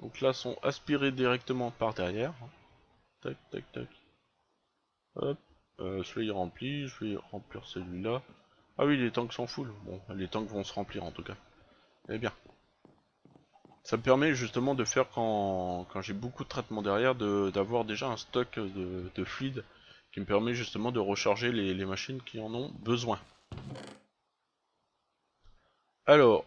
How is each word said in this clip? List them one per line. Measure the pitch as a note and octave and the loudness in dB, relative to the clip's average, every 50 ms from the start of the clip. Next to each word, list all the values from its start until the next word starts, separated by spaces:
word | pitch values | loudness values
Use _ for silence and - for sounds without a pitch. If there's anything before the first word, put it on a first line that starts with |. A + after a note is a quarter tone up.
Donc | - A#2 - - | -14 -14 -6 0
là, | C3+ C3 C3 | 2 2 2
sont | - - B2 A#2 - - | 0 -2 -6 -6 -2 -2
aspirés | - C#3 - - - D3 C#3+ C#3 C#3 C3 | -2 -2 -2 -2 0 0 2 2 2 2
directement | B2+ C3 B2 B2 B2 - - C3 B2+ B2 A#2+ | 2 2 2 2 2 0 -2 -2 -2 -2 -4
par | A#2 - - A2+ A2 | -2 0 0 0 0
derrière. | - F#2 F2+ F#2+ G#2+ A#2+ D3+ E3 B2+ A#2+ B2+ - - - - _ _ _ _ _ _ _ _ _ _ | 0 -2 -2 0 -2 -2 -4 -4 -8 -16 -18 -20 -20 -20 -20 _ _ _ _ _ _ _ _ _ _
Tac, | - - - - _ _ | -10 -10 -10 -10 _ _
tac, | - - - - - | -12 -12 -12 -10 -10
tac. | A#2+ B2 - - - _ _ _ _ _ _ _ _ _ _ _ _ _ _ _ _ _ _ _ _ _ _ - | -10 -10 -12 -14 -20 _ _ _ _ _ _ _ _ _ _ _ _ _ _ _ _ _ _ _ _ _ _ -8
Hop. | - - C#3 C#3+ - _ _ _ _ _ _ _ - | -4 -4 -4 -4 -4 _ _ _ _ _ _ _ -10
Euh, | - F#2 G2 F#2+ F2+ | -8 -6 -4 -6 -6
celui-là | - - A#2 A2+ G#2+ G2+ | -6 -4 -4 -4 -2 -2
est | |
rempli. | G2 F2+ F2 - - A#2 C3 C#3+ D3 C#3+ C3 | -2 -4 -4 -6 -8 -8 -6 -6 -6 -6 -8
Je | - - G#2+ | -8 -8 -6
vais | G#2+ G2+ - - - | -6 -6 -6 -8 -10
remplir | - G2+ - - - G2 F#2 | -14 -16 -14 -14 -16 -14 -14
celui-là. | - - F#2+ F#2 F2+ F2+ F2+ F#2+ A2 A#2 C3 - - - - _ _ _ _ _ _ _ - | -12 -10 -10 -10 -8 -8 -6 -4 -2 -2 -4 -4 -8 -20 -20 _ _ _ _ _ _ _ 0
Ah | C#3+ | 2
oui, | C#3+ D3 | 4 4
les | C3+ B2 A#2 | 4 2 2
tanks | A2 A#2+ A#2+ A#2 - | 0 0 -2 -2 -4
sont | - B2 | -6 -6
full. | A#2+ - - C#3 B2 G#2 G#2 G2+ | -6 -6 -6 -8 -8 -8 -12 -12
Bon, | F#2 F#2 F#2+ F#2+ - G#2+ | -12 -12 -12 -10 -10 -8
les | G2 F#2+ F2+ | -6 -6 -4
tanks | - G#2+ A2 G2 | -4 -4 -4 -4
vont | A2 G2+ F#2+ | -4 -6 -6
se | - - | -6 -4
remplir | - G2+ - - G2+ F2 | -6 -6 -6 -6 -8 -8
en | E2+ D#2 | -8 -8
tout | - E2 | -10 -10
cas. | - G2+ - - - _ - - _ _ _ _ _ _ _ - - | -10 -12 -14 -14 -20 _ -20 -20 _ _ _ _ _ _ _ -12 -8
Eh | G#2+ A2+ | -6 -4
bien. | A#2+ G#2+ - - - - - _ _ _ _ _ - - - _ _ _ _ _ _ - - - _ _ _ _ - - - _ - | -4 -4 -6 -6 -14 -20 -20 _ _ _ _ _ -20 -20 -20 _ _ _ _ _ _ -20 -20 -20 _ _ _ _ -20 -20 -20 _ -8
Ça | - - | -2 -2
me | A2+ A#2+ | 2 6
permet | C3 C3 C3+ D3 D#3+ D3 | 6 6 6 6 4 2
justement | B2 B2 G#2+ - B2 B2 C3+ C#3 | 2 0 -2 -2 0 2 2 2
de | C3 A2+ | 2 0
faire, | - - C3 B2+ - | 0 2 2 2 2
quand, | - A#2+ A#2 A2+ G#2+ G#2 G2+ G2 F#2+ F#2 F2+ F2+ F2+ F2 F2+ - | 0 -2 0 0 2 2 2 0 0 0 0 -2 -2 -4 -6 -8
quand | - G2 F#2+ | -8 -8 -6
j'ai | - G2+ | -6 -6
beaucoup | G2+ A2+ B2 B2+ - C#3+ | -6 -6 -8 -8 -8 -10
de | - | -8
traitements | - B2 A2+ - A2 G#2+ G2+ | -6 -8 -6 -6 -4 -4 0
derrière, | G#2 G2 G#2 A#2+ C3 C3 | 2 2 4 4 2 2
de, | B2 A2 G#2 G2+ G2+ G2 F#2+ F#2 | 2 2 2 2 2 2 2 2
d'avoir | G2+ G2 G#2 A#2 A#2+ A2+ | 0 0 2 2 0 0
déjà | G#2+ G#2+ G#2 C3+ C3 | -2 -4 -4 -4 -4
un | A2+ G#2+ | -4 -6
stock | - - - B2 B2 - - A#2+ | -6 -4 -2 -2 -2 -2 -2 -6
de, | A2 F#2+ F#2+ G2+ F#2 F2+ F#2 F#2 F2+ F#2 - | -6 -6 -4 -4 -6 -4 -4 -6 -8 -6 -6
de | - F#2 | -6 -6
fluide | - - - C3 C3+ C3+ B2 - - - - - - - - _ _ - | -4 -4 -6 -6 -6 -6 -6 -10 -12 -14 -20 -20 -20 -20 -20 _ _ -10
qui | - | -8
me | G2 | -2
permet | F2+ G#2 G2+ A2 A#2+ B2 | 2 4 4 4 4 0
justement | A#2+ A#2+ - - G2+ G#2+ A#2+ B2+ | 0 -2 -4 -4 -2 -2 0 2
de | A#2 | 2
recharger | G2 G2 G2+ - - G#2+ G2+ G#2 A#2+ A#2+ B2 | 2 2 2 2 4 2 2 4 2 2 2
les, | A2+ G2+ F#2+ F#2 | 2 2 2 0
les | F#2 F#2+ | 0 -2
machines | F#2+ F#2+ G2 - - C3 C3 B2 | -2 -4 -4 -6 -6 -8 -8 -10
qui | - - A#2 | -10 -10 -8
en | G#2+ G#2+ A2+ | -6 -6 -4
ont | A#2+ C3 - - - | -4 -6 -6 -8 -6
besoin. | - A2+ A#2+ A#2+ A#2 A#2 G#2+ F#2+ - - - _ _ - - - - - - - - - - - _ _ _ _ _ _ _ _ _ _ _ _ _ _ _ _ _ _ _ _ _ _ _ _ _ _ _ _ - - - - _ _ _ _ _ _ _ _ _ | -2 0 0 0 2 0 -2 -2 -4 -10 -20 _ _ -14 -12 -12 -10 -10 -12 -12 -12 -14 -16 -20 _ _ _ _ _ _ _ _ _ _ _ _ _ _ _ _ _ _ _ _ _ _ _ _ _ _ _ _ -20 -20 -20 -20 _ _ _ _ _ _ _ _ _
Alors, | - C#3+ D3+ C#3 A#2 G#2+ E2+ - | 10 10 12 12 10 10 8 6